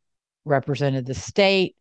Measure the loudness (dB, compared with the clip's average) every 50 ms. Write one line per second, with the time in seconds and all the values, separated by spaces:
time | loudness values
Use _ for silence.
0 | _ _ _ _ _ _ _ _ -2 0 0 0 0 -2 -4 -2 0 -2 -2 -2
1 | -4 -6 -8 -10 -10 -4 0 2 4 4 4 2 0 -2 -4 _